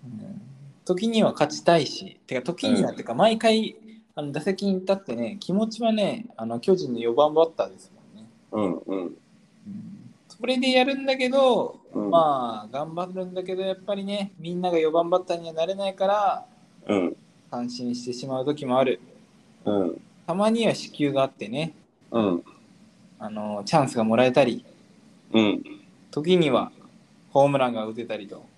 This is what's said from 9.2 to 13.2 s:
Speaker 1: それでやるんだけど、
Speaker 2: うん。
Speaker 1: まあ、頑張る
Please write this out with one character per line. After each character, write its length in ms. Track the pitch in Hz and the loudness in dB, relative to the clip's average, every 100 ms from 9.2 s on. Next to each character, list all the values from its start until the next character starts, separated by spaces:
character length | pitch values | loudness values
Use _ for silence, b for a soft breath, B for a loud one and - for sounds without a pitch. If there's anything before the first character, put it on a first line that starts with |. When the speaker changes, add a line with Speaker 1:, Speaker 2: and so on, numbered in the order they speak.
| _ _ _ _ 101 101 - - - - _ | _ _ _ _ -16 -14 -14 -18 -20 -20 _
Speaker 1:
そ 160 | - 233 | -10 -4
れ 140 | 254 | 0
で 100 | 262 | 4
や 140 | 254 254 | 4 4
る 100 | 269 | 0
ん 100 | 269 | -2
だ 100 | 277 | 0
け 120 | 254 | 2
ど、 500 | 269 262 214 120 - - | 4 4 4 0 -8 -12
Speaker 2:
う 80 | - | -6
ん。 120 | 101 | 2
Speaker 1:
ま 560 | 170 156 139 123 110 107 | 4 4 2 -2 -6 -8
あ、 0 | |
頑 220 | 127 156 | -8 -6
張 180 | 165 180 | -6 -8
る 120 | 185 | -6